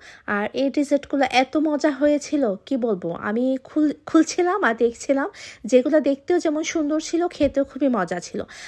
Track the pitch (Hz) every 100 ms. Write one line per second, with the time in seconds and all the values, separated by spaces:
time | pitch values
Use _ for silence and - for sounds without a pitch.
0 | - - - 208 208 247 269 302 277 285
1 | - 277 277 247 262 320 311 294 311 262
2 | 294 294 - 294 240 190 - 269 233 185
3 | 170 170 208 220 254 262 - 311 302 -
4 | - 320 302 - 349 392 254 233 233 233
5 | - 269 349 - - - 214 254 262 302
6 | 277 277 - 349 330 302 320 330 294 311
7 | - 330 349 - 285 269 277 262 277 226
8 | 180 180 - 208 - -